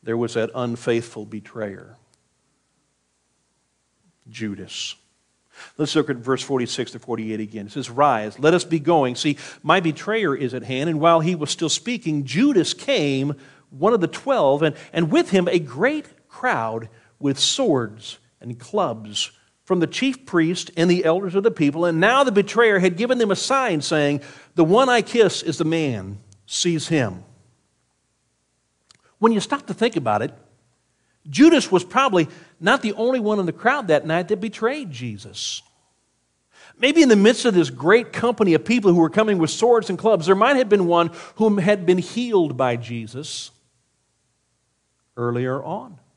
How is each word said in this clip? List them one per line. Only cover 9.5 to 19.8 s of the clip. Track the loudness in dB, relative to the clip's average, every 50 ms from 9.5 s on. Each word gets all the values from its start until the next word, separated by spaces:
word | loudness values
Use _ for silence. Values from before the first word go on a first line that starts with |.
| -20 -14
my | _ 2 2 2
betrayer | 2 -2 -4 -4 -6 -6 -4 -2 -2 -2 -2
is | -2 -4 -6 -6
at | -8 -8
hand." | -6 -6 -4 -2 -2
And | -2 2
while | 2 4 4 4
he | 2 0 -2
was | -2 -4 -6
still | -6 -4 -4 -4
speaking, | -4 -4 _ -6 -8 -6 -4 -4 -4 -4 -4
Judas | -4 -2 0 2 2 4 2 2 0 -2
came, | -8 -4 -2 0 0 0 0 0 -2 -2 -4 -6 -8 -12 -20 -20 _ _ _
one | -10 -2 0 2 2
of | 2
the | 0 -2
twelve, | -4 -6 -4 -2 0 2 4 2 2 4 2
and, | 0 -2 -2 -14 -8 -4
and | -2 -2 2
with | 2 0 0 2
him | 2 2 2 2
a | 0 -2
great | -2 -4 -6 -2 -2 -2 -2 -2 -8 -12 _ _ _ _
crowd | _ -8 -4 -4 -2 -2 -4 -4 -6 -8 -10 -12 _ _ _ _ _ _
with | -4 -4 -2 0
swords | -2 -2 -2 0 0 0 2 0 0 -4 -10 -16 -20 -20 -20 _ _ _ _ _
and | -14 -14 -14 -14
clubs | -16 -8 -4 -4 -2 -2 -4 -8 -12 -10 -8 -8 -8 -8 _ _ _ _ _ _ _
from | _ 0 0